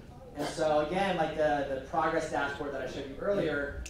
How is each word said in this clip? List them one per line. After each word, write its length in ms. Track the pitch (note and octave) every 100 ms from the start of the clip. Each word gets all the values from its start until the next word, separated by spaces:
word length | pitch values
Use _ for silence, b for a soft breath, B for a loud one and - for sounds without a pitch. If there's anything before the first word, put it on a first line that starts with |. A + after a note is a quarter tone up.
| - - - C#3+
And 120 | D3
so 380 | - D#3 D3+ D3+
again, 300 | F3+ G3 E3+
like 200 | D#3 D3+
the, 300 | D3+ D3 C#3
the 140 | C3+ -
progress 400 | E3 D#3+ E3 -
dashboard 420 | - - - D3
that 80 | C3+
I 60 | C3+
showed 220 | D#3 C3+
you 80 | -
earlier, 640 | F#3 G3+ D3+ D3 C#3 -